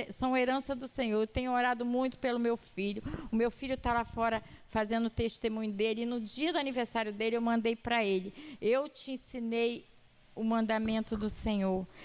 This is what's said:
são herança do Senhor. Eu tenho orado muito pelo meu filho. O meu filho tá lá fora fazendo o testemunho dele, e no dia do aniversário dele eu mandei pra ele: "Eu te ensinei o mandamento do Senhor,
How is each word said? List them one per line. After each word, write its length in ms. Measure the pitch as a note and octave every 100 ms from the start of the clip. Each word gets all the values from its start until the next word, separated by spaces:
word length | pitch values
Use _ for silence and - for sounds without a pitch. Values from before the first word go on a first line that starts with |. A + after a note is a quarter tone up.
| A#3
são 260 | - B3+ B3+
herança 400 | B3 C4 C4+ B3+
do 100 | C4
Senhor. 340 | - A#3 G#3+
Eu 60 | A3
tenho 260 | B3+ B3+
orado 320 | B3 B3 A#3+
muito 340 | A#3+ B3 C4 -
pelo 200 | B3+ B3
meu 180 | A#3 A#3
filho. 460 | - - G3+ G#3 C#4+ D#4 D4
O 40 | A3+
meu 140 | A#3
filho 260 | - C4 C4
tá 160 | B3
lá 120 | A#3
fora 380 | A3+ A3+ A3+ A3 - - -
fazendo 380 | A3 G#3+ A3+ A3+
o 40 |
testemunho 640 | - A3+ - A3+ A3 A3
dele, 300 | G3+ A3 A3
e 40 | A#3
no 140 | B3
dia 320 | G#3+ B3 D#4
do 60 | E4+
aniversário 540 | C#4 B3 A#3 A#3 G#3+
dele 240 | G#3 A3+ A#3
eu 40 |
mandei 360 | A#3 A#3 A3+ A3+
pra 280 | A#3 A#3
ele: 280 | G3+ F#3+ F#3+ - D#4 C4
"Eu 280 | G#3 C4 D4+
te 240 | - -
ensinei 760 | B3+ - B3+ A3+ A#3 A#3 A#3 - - - - -
o 80 | -
mandamento 720 | A3 A3+ A3+ A3 A3 A3 A3 G#3+
do 120 | G#3+
Senhor, 580 | - A3 G#3 F#3+ F#3 F#3 -